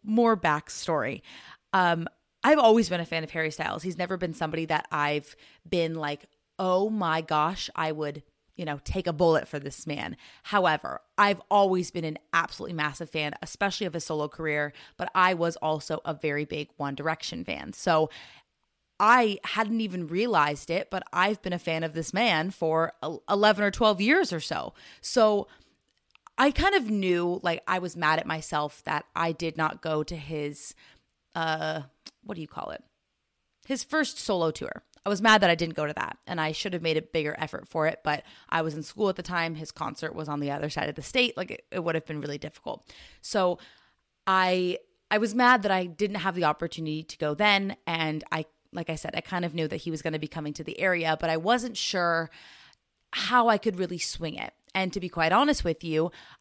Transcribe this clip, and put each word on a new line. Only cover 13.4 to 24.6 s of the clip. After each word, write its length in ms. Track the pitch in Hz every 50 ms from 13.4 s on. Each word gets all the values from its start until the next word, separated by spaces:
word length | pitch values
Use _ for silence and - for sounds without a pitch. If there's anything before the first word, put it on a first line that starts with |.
especially 460 | - - - - 202 196 185 - 208
of 60 | 175 151
his 120 | 165 -
solo 220 | - 160 151 147
career, 460 | 147 - - 160 156 147 147 147 147 - - - - _
but 120 | - 180 - -
I 180 | 185 180 185 185
was 220 | 165 170 170 -
also 440 | - - 156 156 151 - - 156 - -
a 80 | 151 156
very 320 | 147 - 151 143 147 151
big 240 | - 160 151 147 - _
One 180 | - 143 139 139
Direction 480 | 131 143 160 160 - - - - - 87
fan. 300 | - 78 69 69 - -
So 360 | - - 185 165 156 156 156 - - - - - - _ _ _ _ _ _ _ _ _ _ _ - 202
I 360 | 214 240 254 233 214 202 - -
hadn't 380 | - - 208 226 208 226 226
even 240 | 185 175 180 180 170
realized 640 | 151 170 185 226 247 208 165 147 147 147 143 - -
it, 220 | 165 190 - -
but 100 | 202 185 180 -
I've 300 | - 175 185 202 214 -
been 120 | - 180 180
a 60 | 175
fan 240 | - 170 165 160 165
of 100 | 160 151
this 200 | 165 156 - -
man 380 | 190 240 226 175 156 160 190
for 420 | - - 170 160 160 160 165 156 - -
el-, 220 | - 160 160 - _
eleven 360 | - 202 202 208 214 208 208 208
or 80 | 202
twelve 280 | 196 - 240 214 208 180
years 320 | 202 233 302 381 349 -
or 80 | 175 160
so. 360 | - - - 78